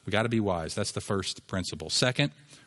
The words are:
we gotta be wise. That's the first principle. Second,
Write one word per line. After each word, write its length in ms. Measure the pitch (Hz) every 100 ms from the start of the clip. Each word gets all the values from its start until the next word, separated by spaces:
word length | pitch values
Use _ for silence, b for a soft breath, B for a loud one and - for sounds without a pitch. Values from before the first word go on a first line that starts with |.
| -
we 60 |
gotta 180 | 101 113
be 100 | 113
wise. 340 | 101 87 80
That's 200 | - 101
the 80 | -
first 440 | - 101 92 - -
principle. 440 | 95 90 76 78
Second, 420 | - 127 123 143 - B B